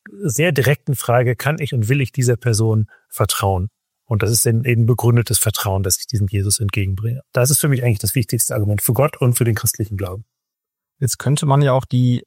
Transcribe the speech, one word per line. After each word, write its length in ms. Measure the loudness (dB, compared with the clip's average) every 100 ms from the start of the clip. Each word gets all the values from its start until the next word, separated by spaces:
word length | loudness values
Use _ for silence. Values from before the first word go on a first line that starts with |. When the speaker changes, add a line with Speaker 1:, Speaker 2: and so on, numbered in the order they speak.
| -20 -6
Speaker 1:
sehr 300 | -4 0 0
direkten 440 | 2 2 0 -2 -4
Frage, 400 | 2 2 2 -2
kann 220 | -2 -4
ich 140 | -4
und 160 | -2 0
will 120 | 0
ich 100 | 0
dieser 260 | 0 0 0
Person 480 | 0 0 2 0 -2 _ _
vertrauen? 640 | -4 -2 0 0 -2 -4 -10 _ _ _
Und 140 | -2
das 80 | 0
ist 120 | 2
dann 200 | 2 2
eben 240 | 2 2 2
begründetes 500 | 2 2 2 2 -2
Vertrauen, 460 | -2 -2 -4 -2
das 160 | -2 -4
ich 80 | -4
diesem 200 | -2 -2
Jesus 320 | -2 -2 -2
entgegenbringe. 640 | -2 -2 -2 -4 -4 -6 -4
Das 200 | 0 0
ist 80 | 2
für 80 | 0
mich 160 | 2
eigentlich 160 | 0 0
das 160 | -2 -2
wichtigste 400 | -2 -2 -2 -2
Argument 260 | -2 0
für 120 | 0
Gott 240 | 2 0 2
und 180 | 0 2
für 80 |
den 100 | 0
christlichen 440 | 0 -2 -4 -6 -4
Glauben. 280 | -6 -8 -14 _ _ _ _ _ _ _
Speaker 2:
Jetzt 220 | -4 -2
könnte 260 | -2 0 2
man 160 | 4
ja 120 | 4
auch 120 | 2 0
die 380 | 0 2 0